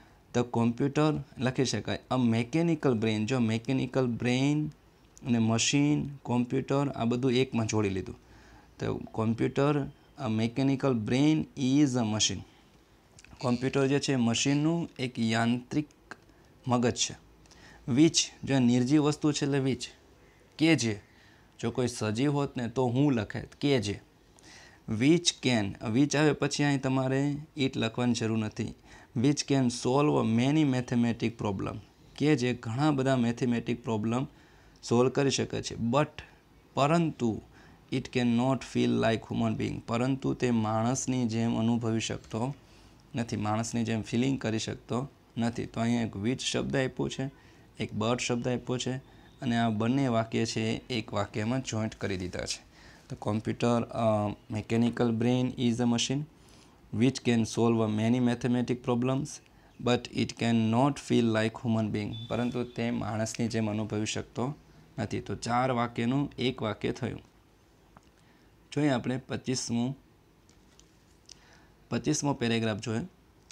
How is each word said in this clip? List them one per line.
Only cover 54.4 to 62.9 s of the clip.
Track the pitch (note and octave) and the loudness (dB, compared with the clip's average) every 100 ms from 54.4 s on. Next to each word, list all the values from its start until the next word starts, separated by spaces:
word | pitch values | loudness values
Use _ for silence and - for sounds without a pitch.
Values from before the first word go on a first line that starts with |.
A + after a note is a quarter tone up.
| - A2 | -8 -8
mechanical | - A2+ A#2 A#2 A#2+ A2+ | -2 2 2 2 0 2
brain | A#2 B2+ B2+ B2 | 2 2 0 0
is | B2 | 0
a | A#2 A#2+ | 2 2
machine | A#2 - C3+ D3+ - - - - - - G2+ | 2 0 -2 -6 -12 -20 -20 -20 -20 -8 0
which | B2+ C3 A#2+ | 2 2 0
can | A#2 | 2
solve | A2 - A#2 A#2 A2 G#2+ | 2 2 2 4 2 2
many | A2 B2+ | 2 2
mathematic | B2 A#2+ B2 B2 B2 B2 - | 2 0 0 0 0 -2 -2
problems, | A#2+ B2+ C3+ D3+ - - - - - A#2+ | 0 0 -2 -4 -12 -20 -20 -20 -4 0
but | B2 B2 - | 0 0 -4
it | A2+ - | -4 -2
cannot | A#2 A#2 A2 A2+ C#3 C#3 - | 0 2 2 2 2 0 0
feel | B2 A#2 | 2 4
like | G#2+ A2 - A#2+ | 2 0 -2 -2
human | A2+ G#2+ | 0 0
being. | G#2+ G#2 A2 A#2 | -2 -4 -8 -6
પરંતુ | A2+ A#2+ B2 | -4 -2 -4
તે | A#2+ - A#2 | -6 -4 -4